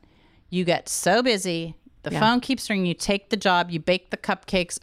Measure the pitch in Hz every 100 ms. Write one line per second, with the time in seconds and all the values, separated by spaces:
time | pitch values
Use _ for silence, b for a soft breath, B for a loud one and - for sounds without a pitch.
0 | b b b b b 180 175 165 - -
1 | - 208 254 214 185 165 165 160 - _
2 | - 156 214 247 - 262 - 202 180 165
3 | - 202 - 208 196 175 175 165 151 180
4 | - - - 190 - 190 175 -